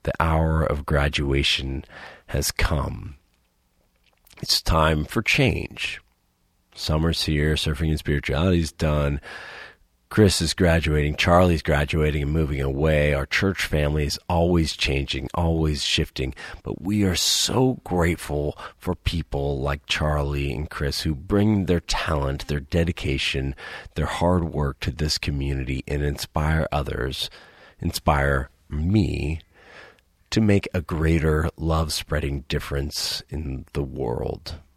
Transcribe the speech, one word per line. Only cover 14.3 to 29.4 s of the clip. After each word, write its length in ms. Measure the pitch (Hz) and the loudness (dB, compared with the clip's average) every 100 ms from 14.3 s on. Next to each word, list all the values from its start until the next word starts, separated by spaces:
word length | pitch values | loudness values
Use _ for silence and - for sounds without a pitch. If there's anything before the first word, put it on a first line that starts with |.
| 87 85 87 78 | 2 4 4 2
changing, 540 | - - 67 69 69 - | -2 -2 0 -2 -6 -4
always 480 | - 85 82 78 71 | 0 2 2 2 0
shifting. 500 | - - 76 - 65 - - - | -2 0 -2 -4 -6 -8 -16 -12
But 180 | - - | -10 -6
we 220 | 90 107 | -2 2
are 120 | 98 | 2
so 640 | 85 - - - 101 131 120 | 2 0 0 0 2 2 0
grateful 760 | - 87 85 82 - 73 73 - - - | -2 2 2 0 -4 -2 -2 -6 -16 -8
for 160 | - | -6
people 680 | 90 - 82 - 73 69 69 | -4 -2 -4 -4 -4 -2 -2
like 240 | 69 71 | -2 -4
Charlie 680 | - - 78 76 71 71 69 | -4 -2 0 0 0 -2 -2
and 160 | 69 78 | -4 -6
Chris 340 | - 71 - | -4 -4 -2
who 120 | 80 | -4
bring 540 | 69 90 101 104 104 85 | -4 0 2 4 2 2
their 120 | 87 | 0
talent, 680 | - - - 78 69 71 - | 0 -4 -2 -2 -2 -4 -4
their 120 | 73 | -6
dedication, 960 | 65 87 85 - 73 69 - 71 67 67 - - - | -2 0 0 -2 -4 -2 -2 -2 -4 -6 -14 -16 -10
their 140 | - 73 | -4 -4
hard 380 | - 87 90 | 0 2 2
work 340 | 82 73 71 67 | 0 -2 -4 -4
to 100 | - | -8
this 280 | 64 76 - | -2 -2 -2
community 640 | - 71 69 67 64 65 - | -2 -2 -2 -2 -4 -6 -4
and 140 | 71 | -2
inspire 680 | 71 71 - 76 76 80 - | -2 -4 -4 -2 0 0 0
others, 580 | 71 69 - 65 - - - - - - _ | -2 -4 -4 -4 -6 -8 -10 -20 -20 -20 _
inspire 680 | 85 - - 73 69 67 65 _ _ | -6 -2 0 2 2 0 -4 _ _
me 720 | 73 85 107 73 71 71 80 | -4 2 2 2 0 -2 -4